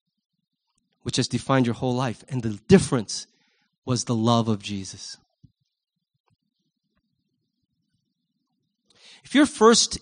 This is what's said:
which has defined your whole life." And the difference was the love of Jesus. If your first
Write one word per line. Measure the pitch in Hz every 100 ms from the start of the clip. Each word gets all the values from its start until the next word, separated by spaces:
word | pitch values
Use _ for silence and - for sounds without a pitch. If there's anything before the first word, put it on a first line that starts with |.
| _ _ _ _ _ _ _ _ _ _
which | - -
has | 123
defined | 117 - 135 120
your | 120
whole | 131 123
life." | 131 104 -
And | 127 113
the | 104 _
difference | 190 - 131 101 - - _ _ _ _ _ -
was | 123 -
the | 117
love | 113 117 113
of | 104
Jesus. | 101 101 95 104 - - _ _ _ _ _ _ _ _ _ _ _ _ _ _ _ _ _ _ _ _ _ _ _ _ _ _ _ 1077 _ _ _ _ _ _ _ _ _ _ - -
If | -
your | 262 294
first | - 214 233 - -